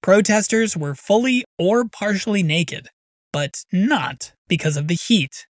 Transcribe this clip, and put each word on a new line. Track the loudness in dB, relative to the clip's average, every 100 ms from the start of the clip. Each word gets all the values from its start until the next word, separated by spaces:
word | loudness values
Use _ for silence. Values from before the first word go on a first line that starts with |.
protesters | 6 4 4 0 2 0 0 -2
were | -6
fully | -8 2 2 4 0 -2 -2
or | 2 2
partially | 0 -4 -2 -2 0 0
naked, | 2 2 0 -6 -16 _ _ _ _
but | -4 -4 -8 -4
not | 0 2 0 -2 -8 -16 _ _
because | -2 0 -2
of | -2
the |
heat. | -4 0 0 0 -10 -20